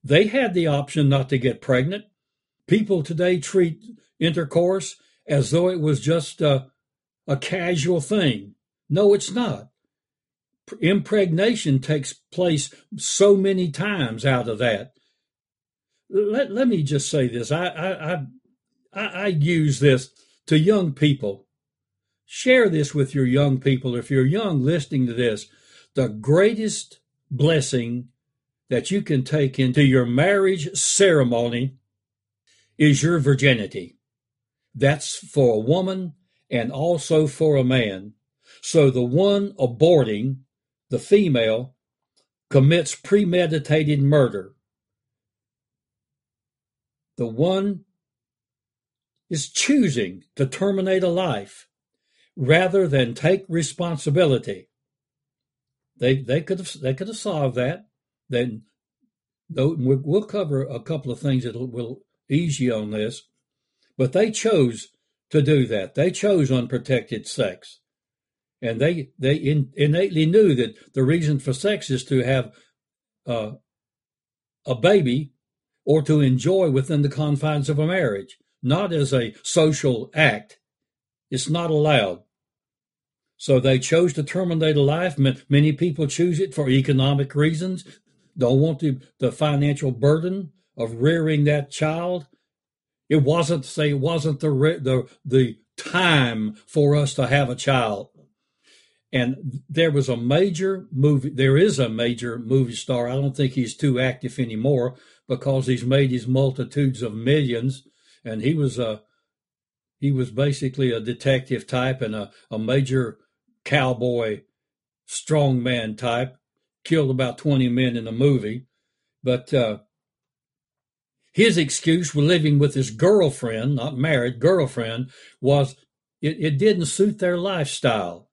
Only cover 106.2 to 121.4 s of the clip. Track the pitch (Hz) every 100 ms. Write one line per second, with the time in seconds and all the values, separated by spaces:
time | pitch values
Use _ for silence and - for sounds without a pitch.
106.2 | 113 131 135 131 120 143 139 110 117 110
107.2 | 117 151 135 117 131 131 _ _ _ _
108.2 | 120 110 123 160 139 120 117 107 _ _
109.2 | _ _ _ _ _ _ _ _ 143 135
110.2 | 123 110 143 139 135 135 131 113 110 123
111.2 | 139 131 131 120 - 127 127 131 110 107
112.2 | 101 _ _ 110 110 139 131 131 120 -
113.2 | _ _ _ _ - 143 127 117 123 120
114.2 | 113 104 _ _ _ _ _ _ - -
115.2 | - 156 143 127 123 123 110 107 123 117
116.2 | 131 _ _ _ _ _ - 160 135 131
117.2 | 127 - 151 135 123 120 127 120 113 110
118.2 | 143 131 104 117 - _ _ _ _ _
119.2 | 127 123 - 139 113 104 _ _ _ _
120.2 | _ _ _ _ _ _ _ _ _ _
121.2 | _ -